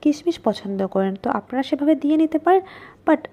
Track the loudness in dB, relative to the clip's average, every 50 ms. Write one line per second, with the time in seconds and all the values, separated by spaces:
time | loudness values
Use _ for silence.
0 | 2 0 0 0 -2 -6 -6 -2 -2 -2 -2 -2 -6 -8 -6 -4 -4 -2 -2 -2
1 | -2 -2 -2 -4 -4 -4 -4 -4 -4 _ -6 -6 -2 -2 -2 -2 2 0 0 2
2 | 2 0 2 2 2 2 0 -2 2 4 4 4 2 -2 -16 -20 -20 -20 -20 _
3 | _ 0 0 0 0 -10